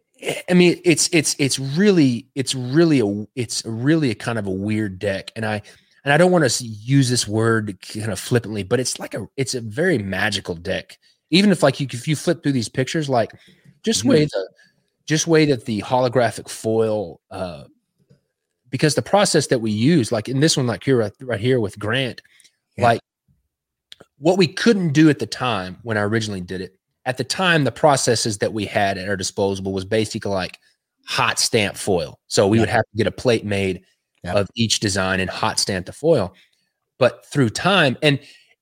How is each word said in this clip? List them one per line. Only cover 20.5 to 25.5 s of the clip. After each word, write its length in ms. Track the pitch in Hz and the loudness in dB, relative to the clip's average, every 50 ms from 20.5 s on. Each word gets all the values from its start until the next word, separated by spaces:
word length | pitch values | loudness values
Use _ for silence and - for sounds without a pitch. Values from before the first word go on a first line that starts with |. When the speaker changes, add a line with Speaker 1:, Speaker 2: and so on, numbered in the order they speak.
| - | 2
Speaker 1:
one, 100 | - 135 | 2 0
like 160 | 120 107 95 | -2 -2 -4
here, 160 | - - 135 120 | 0 0 2 2
right, 140 | 110 101 - _ | 0 -2 -4 _
right 220 | 135 127 113 101 | -8 -6 -6 -2
here 180 | 101 123 131 127 | 0 0 0 0
with 180 | 110 95 - 107 | 0 -2 -6 -8
Grant, 440 | 107 110 113 131 135 120 - - _ _ _ _ _ _ _ _ _ _ _ - | -6 -4 -4 -2 -4 -4 -8 -12 _ _ _ _ _ _ _ _ _ _ _ 0
Speaker 2:
Yeah. 80 | 120 | 2
Speaker 1:
like, 160 | 117 117 - - _ _ _ _ _ _ _ _ _ _ _ _ _ _ _ _ _ - _ - _ _ _ | 4 4 2 -2 _ _ _ _ _ _ _ _ _ _ _ _ _ _ _ _ _ -20 _ -20 _ _ _
what 200 | 135 160 185 190 | 0 2 4 4
we 100 | 185 139 | 4 2
couldn't 460 | - - - 233 233 202 180 165 135 | 2 0 2 2 4 4 2 2 4
do 160 | 151 160 156 | 6 6 6
at 100 | 143 - | 6 4
the 60 | 117 | -2
time 520 | 107 - - 131 127 | -8 -6 -6 -4 -2